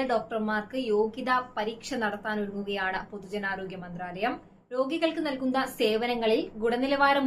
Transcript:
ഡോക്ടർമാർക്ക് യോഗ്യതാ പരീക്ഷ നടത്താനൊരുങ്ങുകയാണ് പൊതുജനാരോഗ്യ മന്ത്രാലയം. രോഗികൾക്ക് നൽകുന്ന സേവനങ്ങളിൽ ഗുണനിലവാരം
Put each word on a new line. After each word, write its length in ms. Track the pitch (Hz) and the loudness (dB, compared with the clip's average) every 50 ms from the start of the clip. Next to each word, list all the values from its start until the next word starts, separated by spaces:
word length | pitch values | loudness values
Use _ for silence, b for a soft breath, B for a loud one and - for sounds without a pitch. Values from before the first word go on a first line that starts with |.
| 269 254 | 0 2
ഡോക്ടർമാർക്ക് 680 | 240 220 220 - 233 220 214 214 214 214 208 - - 262 254 226 | 2 0 0 -2 -4 -2 0 0 0 -2 -2 -4 -4 -4 0 2
യോഗ്യതാ 440 | 208 208 220 220 214 262 262 254 254 254 247 - - | 2 2 2 2 0 -4 0 2 2 2 0 -2 -4
പരീക്ഷ 380 | 226 214 220 226 220 - - 277 | -4 -4 -4 -4 -8 -8 -6 -4
നടത്താനൊരുങ്ങുകയാണ് 1040 | 240 226 202 202 208 - 220 214 208 202 196 196 202 202 202 202 196 190 190 185 226 - - | -2 -2 -2 -2 -4 -4 -4 -2 -2 -2 -4 -4 -6 -4 -4 -2 -2 -2 -2 -2 -2 -6 -8
പൊതുജനാരോഗ്യ 680 | 214 202 175 180 196 208 202 196 190 185 190 185 190 180 175 | -12 -14 -12 -6 -6 -4 -4 -4 -4 -4 -6 -8 -8 -10 -10
മന്ത്രാലയം. 500 | 180 175 175 180 180 175 185 208 247 311 - - - - - _ - | -10 -10 -8 -8 -8 -4 -2 -2 -2 -2 -2 -10 -16 -20 -20 _ -6
രോഗികൾക്ക് 500 | 247 247 262 269 320 330 339 320 320 330 311 | -2 0 0 0 0 2 2 0 0 0 -2
നൽകുന്ന 320 | 294 262 262 269 262 254 262 262 254 - - | -2 -2 0 0 2 2 2 0 0 0 2
സേവനങ്ങളിൽ 640 | 247 214 214 220 240 240 247 233 226 220 220 277 - - - 220 | 4 4 4 4 2 0 0 2 4 4 4 4 2 -2 -4 -2
ഗുണനിലവാരം 640 | 214 240 240 247 262 269 285 269 277 277 277 285 269 | 0 2 2 2 2 2 4 6 6 6 6 6 4